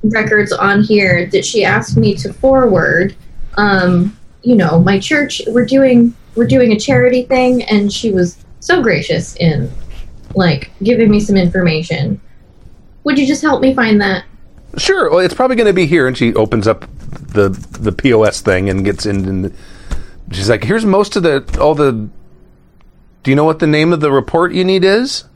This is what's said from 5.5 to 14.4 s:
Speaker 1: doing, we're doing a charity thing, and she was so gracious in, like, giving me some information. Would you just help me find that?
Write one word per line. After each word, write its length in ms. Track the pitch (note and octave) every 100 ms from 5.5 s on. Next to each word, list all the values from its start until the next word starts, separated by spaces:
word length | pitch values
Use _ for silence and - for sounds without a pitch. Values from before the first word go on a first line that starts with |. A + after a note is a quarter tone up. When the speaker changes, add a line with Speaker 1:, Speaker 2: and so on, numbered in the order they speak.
| A#3 A#3
Speaker 1:
doing, 480 | C4+ C4+ A#3+ A#3 - -
we're 120 | - A#3
doing 260 | C4 A#3+
a 60 | G#3+
charity 440 | A#3+ B3+ B3 B3+
thing, 400 | B3 B3+ B3+ B3
and 280 | - G#3 G3+
she 180 | - A3+
was 260 | F#3+ F3+ - - -
so 220 | - F4
gracious 540 | A#3 D#3 C3+ E3 - -
in, 340 | E3+ C#3+ C3 - - - - - -
like, 360 | G3 F3+ C#3+ - -
giving 280 | G3 A#3+ A3+
me 100 | G#3
some 160 | G#3 F#3+
information. 840 | F3+ F#3+ F3+ D#3 E3+ D#3+ C#3 G3+ - - - - - - - -
Would 140 | D4 C#4
you 80 | C4+
just 160 | -
help 180 | D4+ C4
me 120 | C4
find 260 | C4 A3+ G#3
that? 240 | G3 F#3 - -